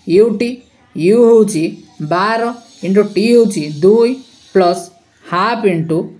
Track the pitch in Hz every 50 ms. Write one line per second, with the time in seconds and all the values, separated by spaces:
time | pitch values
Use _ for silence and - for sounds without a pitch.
0 | _ - 165 196 220 233 202 196 240 240 254 254 - _ _ _ _ _ - -
1 | 156 180 214 240 240 226 233 226 220 208 - 151 165 160 156 - - _ _ -
2 | 156 151 170 175 190 214 226 226 233 233 240 - - _ _ - - 170 190 202
3 | 202 208 - 185 208 233 240 240 226 - - 160 151 151 156 143 160 190 214 233
4 | 233 240 262 262 - _ _ _ _ _ - 196 180 175 180 196 - - - _
5 | _ _ _ _ _ - 175 175 190 220 240 220 214 196 180 165 160 160 160 165
6 | 214 - -